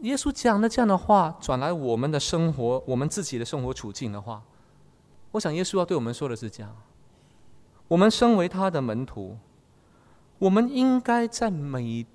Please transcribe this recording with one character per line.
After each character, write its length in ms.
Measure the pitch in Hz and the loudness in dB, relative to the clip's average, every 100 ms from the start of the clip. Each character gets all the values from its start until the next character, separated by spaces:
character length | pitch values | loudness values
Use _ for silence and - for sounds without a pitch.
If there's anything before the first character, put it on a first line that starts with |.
耶 160 | 233 269 | -4 -4
稣 160 | 294 | -4
讲 260 | 269 247 202 | 0 2 2
的 80 | 220 | 2
这 140 | 240 | 2
样 80 | 233 | 2
的 80 | 190 | 2
话 400 | - 208 165 160 | 4 4 4 -2
转 180 | - 127 | -4 -2
来 100 | 143 | -2
我 240 | 170 131 | -2 -2
们 160 | 113 135 | 0 0
的 80 | 151 | -2
生 320 | - 170 165 | -2 0 0
活， 300 | 139 117 127 - | 0 -2 -2 -2
我 100 | 123 | -2
们 100 | 147 | -2
自 160 | 208 | -4
己 160 | 165 123 | -6 -6
的 60 | |
生 180 | 117 151 | -4 -4
活 100 | 127 | -6
处 200 | 131 113 | -6 -10
境 180 | 101 120 | -10 -8
的 100 | 101 | -8
话， 220 | 101 107 110 _ _ _ - _ _ - - | -10 -14 -16 _ _ _ -20 _ _ -20 -8
我 80 | 214 | -4
想 160 | 180 | -2
耶 80 | 156 | -2
稣 160 | 180 196 | -2 -2
要 60 | |
对 100 | 175 | 0
我 60 | 170 | 0
们 120 | 117 | -2
说 140 | 120 143 | -4 -6
的 80 | |
是 140 | 113 113 | -6 -10
这 140 | - | -12
样： 120 | 107 110 - _ - _ _ _ - - - _ - | -16 -18 -20 _ -20 _ _ _ -20 -20 -20 _ 0
我 100 | 170 | 4
们 120 | 208 | 4
身 240 | - 240 214 | 6 4 4
为 120 | 175 | 2
他 220 | 185 190 | 0 -2
的 100 | 165 | 0
门 240 | 127 107 | -2 -4
徒， 320 | 131 - 95 107 - _ _ _ _ _ _ _ _ _ | -6 -10 -12 -14 -20 _ _ _ _ _ _ _ _ _
我 100 | 190 | 4
们 200 | 196 240 | 4 4
应 300 | 277 254 254 | 4 4 4
该 280 | 247 240 233 | 2 2 0
在 220 | - 233 | -2 -2
每 560 | 170 143 131 117 117 117 | -2 -4 -4 -4 -4 -8